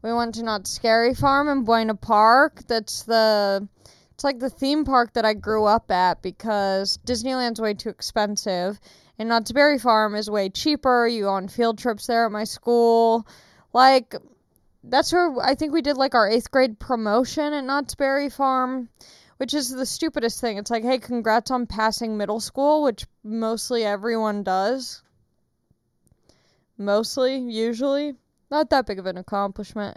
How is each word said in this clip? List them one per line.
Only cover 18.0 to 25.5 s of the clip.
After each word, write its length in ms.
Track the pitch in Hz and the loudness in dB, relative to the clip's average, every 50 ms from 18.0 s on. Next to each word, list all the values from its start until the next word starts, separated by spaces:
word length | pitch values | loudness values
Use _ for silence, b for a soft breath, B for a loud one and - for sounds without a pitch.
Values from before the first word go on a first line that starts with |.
| 277 269 269 277 285 285 | -2 0 0 0 -2 -4
Farm, 640 | - - 277 269 262 262 254 254 262 262 247 233 _ b b b b b b b b b | -4 -2 0 0 2 0 -2 -2 -4 -8 -8 -10 _ b b b b b b b b b
which 160 | 269 254 285 | -6 -4 -2
is 160 | 302 269 240 | -4 -4 -4
the 160 | 262 254 262 | -6 -6 -6
stupidest 520 | 247 - - - 320 - 302 233 233 226 - | -6 -4 -4 -4 -4 -4 -2 -4 -4 -4 -4
thing. 200 | - 233 214 196 | -6 -4 -4 -6
It's 120 | 208 - | -6 -4
like, 140 | 233 226 220 | -4 -2 0
"Hey, 140 | 240 262 247 | 0 -2 -2
congrats 520 | - - 247 240 220 226 220 240 226 - | -2 -4 -6 -4 0 2 0 0 0 0
on 160 | 262 247 240 | -4 -4 -4
passing 520 | 226 - 208 220 220 214 - 240 226 220 208 | -6 -4 -2 -2 -2 -2 -2 -6 -6 -4 -4
middle 220 | 208 196 214 226 | -4 -4 -4 -6
school," 420 | 214 - _ - 269 294 302 311 294 | -6 -8 _ 0 2 2 4 4 2
which 240 | 277 220 - - - _ _ _ | 0 -2 -2 -10 -18 _ _ _
mostly 640 | 214 220 226 226 220 226 220 - - 247 233 226 | -8 -6 -4 -2 -2 -4 -4 -4 -4 -4 -2 -2
everyone 560 | 208 202 202 196 233 233 226 220 214 208 208 202 | -2 -2 -2 -2 -4 -2 0 -2 -2 -2 -2 -2
does. 600 | 190 185 190 196 208 247 269 254 - - - _ _ _ _ _ _ _ _ _ _ | -2 0 0 0 0 -2 -2 -6 -10 -14 -16 _ _ _ _ _ _ _ _ _ _